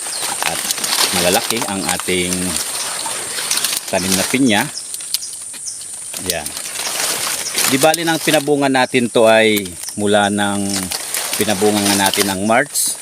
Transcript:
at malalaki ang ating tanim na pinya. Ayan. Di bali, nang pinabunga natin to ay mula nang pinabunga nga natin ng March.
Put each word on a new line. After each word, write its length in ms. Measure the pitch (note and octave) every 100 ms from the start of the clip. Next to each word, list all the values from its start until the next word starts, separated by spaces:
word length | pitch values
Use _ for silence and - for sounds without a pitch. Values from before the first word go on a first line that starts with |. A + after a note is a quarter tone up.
| - - - - -
at 120 | D#2+ - - - - - F#2
malalaki 400 | F2 G#2 - A2+ G2
ang 160 | G2 D2 F2+
ating 320 | - F#2 F2+ F#2 F2+ E2 - - - - - - - - - - - - -
tanim 240 | F#2+ F#2
na 80 | F#2+ F#2
pinya. 320 | B2+ C3+ G#2 D3 - - - - - - - - - - - - - - - F#2
Ayan. 160 | E2 D2+ - - - - - - - - - - -
Di 160 | - C3
bali, 240 | D#3 D#3+ E3
nang 160 | D#3+
pinabunga 480 | - D3+ C#3+ C#3+ C#3+
natin 400 | C3 B2+ C3 A#2
to 140 | B2+
ay 420 | A2 A2 A2 G#2 F#2+ E2+ - -
mula 320 | G#2 G#2 G2+
nang 320 | G#2 G2+ G2+ G2 G2 F#2 - - - - -
pinabunga 400 | G#2 F#2+ G#2 G#2
nga 160 | G2+ G2
natin 320 | G2 G2+ G2+
ng 160 | F#2+
March. 560 | G#2 A#2 D3 - - -